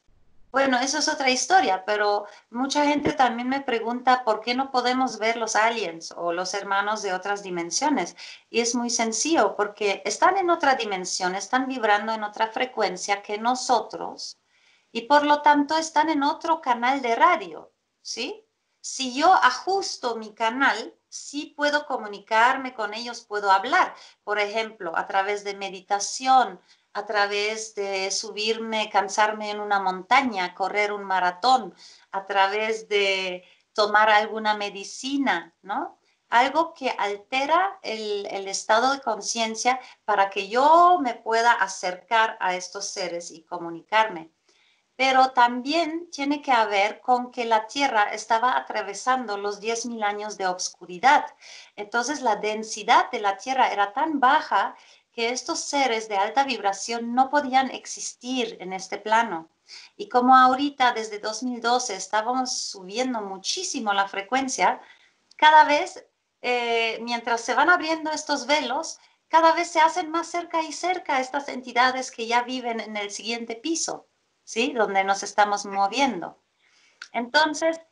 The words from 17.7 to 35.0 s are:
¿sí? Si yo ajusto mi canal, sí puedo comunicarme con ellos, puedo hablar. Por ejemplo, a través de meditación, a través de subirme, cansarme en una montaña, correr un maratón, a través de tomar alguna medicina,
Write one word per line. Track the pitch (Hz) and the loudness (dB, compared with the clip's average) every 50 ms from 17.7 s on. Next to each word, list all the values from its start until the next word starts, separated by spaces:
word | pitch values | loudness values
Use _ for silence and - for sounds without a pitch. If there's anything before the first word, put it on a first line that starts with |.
| _ _ _ _ _ _ | _ _ _ _ _ _
¿sí? | - - - 226 247 339 427 - - _ _ _ _ _ _ _ | -14 -12 -10 -8 -8 -10 -10 -14 -18 _ _ _ _ _ _ _
Si | - - - - 262 254 240 | -16 -12 -8 -8 -8 -6 -2
yo | 277 311 370 | 2 6 6
ajusto | 381 - 240 254 - - - 359 392 392 370 - - - - 240 226 | 6 6 6 4 2 2 -4 -2 -2 -2 -2 -4 -8 -6 -6 -6 -6
mi | 226 214 208 - | -6 -10 -12 -6
canal, | - 226 226 247 269 277 247 202 220 254 330 - _ _ _ | -4 -2 -2 0 2 0 0 0 -2 -6 -12 -14 _ _ _
sí | - - - - 285 294 320 311 _ | -18 -18 -16 -12 -10 -10 -10 -10 _
puedo | 294 294 294 294 294 294 | -2 -2 0 0 0 -2
comunicarme | - 262 233 214 208 202 196 - - 226 220 233 254 269 269 262 254 - | -2 -8 -8 -8 -10 -12 -12 -6 0 2 4 4 4 4 0 -4 -10 -8
con | - 214 202 208 | -8 -8 -8 -8
ellos, | 226 240 240 226 - | -8 -10 -10 -12 -12
puedo | - - 208 208 208 196 | -12 -8 -6 -2 2 4
hablar. | 190 196 196 254 330 370 311 - - - - - _ _ - | 4 4 4 2 2 2 2 2 -2 -14 -20 -20 _ _ -6
Por | 202 208 208 | -4 -2 -2
ejemplo, | 208 202 208 226 220 220 220 - 185 165 165 | -2 -2 -2 -4 -4 -4 -8 -10 -8 -6 -4
a | 175 185 | -4 -4
través | - 196 196 190 202 208 202 202 | -2 0 0 0 0 -2 -4 -6
de | 202 196 | -8 -8
meditación, | 196 196 190 185 185 185 - 202 202 202 - - - 262 262 262 262 233 185 180 - _ _ _ _ _ _ - | -8 -8 -10 -10 -10 -6 -4 -2 -2 -2 -4 -6 -2 2 4 6 6 4 2 -2 -14 _ _ _ _ _ _ -10
a | 208 202 | -10 -6
través | 214 220 208 202 202 208 202 208 214 220 220 220 - - | -2 0 0 0 2 0 -2 -2 -2 -4 -6 -8 -10 -8
de | 202 202 196 196 190 190 196 | -6 -6 -4 -4 -4 -4 -4
subirme, | 190 - 226 208 196 208 214 220 220 226 226 220 220 214 208 214 | -4 -6 -8 -8 -8 -4 -2 -2 -2 -4 -4 -4 -4 -4 -2 0
cansarme | - 190 208 - - 220 214 220 220 214 214 208 | 0 0 0 0 2 2 2 2 0 -4 -6 -8
en | 208 208 | -6 -6
una | 214 208 202 196 | -2 0 0 0
montaña, | 190 185 185 185 180 - 247 277 269 247 208 185 180 180 - | 0 -2 -4 -4 -2 2 2 2 2 2 -2 -4 -4 -4 -4
correr | - 190 185 190 208 208 208 | -4 -4 -2 0 0 0 0
un | 208 202 196 | -2 -4 -4
maratón, | 190 190 185 180 180 180 - - 254 262 247 202 180 - - - - - - _ _ | -2 0 0 0 0 -2 0 2 4 4 4 2 -2 -14 -16 -20 -20 -20 -20 _ _
a | - 196 196 | -10 -8 -6
través | - 196 196 190 190 208 214 220 226 220 220 - - | -2 2 2 2 2 2 -2 -2 -2 -4 -4 -4 -2
de | 208 202 196 196 190 190 190 185 180 180 - _ _ _ _ _ | 0 2 2 2 0 -2 -2 -6 -8 -10 -12 _ _ _ _ _
tomar | - 208 208 208 214 214 214 220 | -2 0 0 4 4 4 6 6
alguna | 214 208 214 214 214 220 214 214 214 | 6 4 4 0 -4 -4 -2 -2 -2
medicina, | 208 202 202 185 196 196 - - - | -2 -4 -8 -8 -10 -14 -14 -12 -10